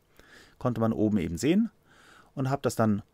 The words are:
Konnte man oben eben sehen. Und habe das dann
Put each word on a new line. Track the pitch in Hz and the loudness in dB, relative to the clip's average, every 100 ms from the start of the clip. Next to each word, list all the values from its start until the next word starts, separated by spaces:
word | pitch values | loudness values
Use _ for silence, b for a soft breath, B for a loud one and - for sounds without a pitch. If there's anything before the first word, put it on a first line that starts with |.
| _ B B B B B | _ B B B B B
Konnte | 127 113 | -6 0
man | 113 | 0
oben | 110 107 104 | 2 2 2
eben | 82 85 | -2 -2
sehen. | 127 190 226 _ b b b b b - | 2 2 2 _ b b b b b -6
Und | 131 | -4
habe | 139 | -2
das | 127 - | -4 0
dann | 110 104 - | 2 2 -4